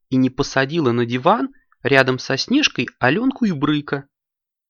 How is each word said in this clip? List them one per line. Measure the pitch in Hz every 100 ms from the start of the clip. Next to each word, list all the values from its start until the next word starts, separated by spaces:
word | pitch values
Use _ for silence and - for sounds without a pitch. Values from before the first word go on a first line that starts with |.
| -
и | 131
не | 131
посадила | 127 139 135 135 165 131
на | 120
диван | 117 127 151 233 269 _ _ _
рядом | 127 135 131 127
со | - 131
Снежкой | - 262 277 - 120 -
Аленку | 123 175 262 269
и | 220
Брыка. | 151 147 151 147 143 143 _ _ _ _ _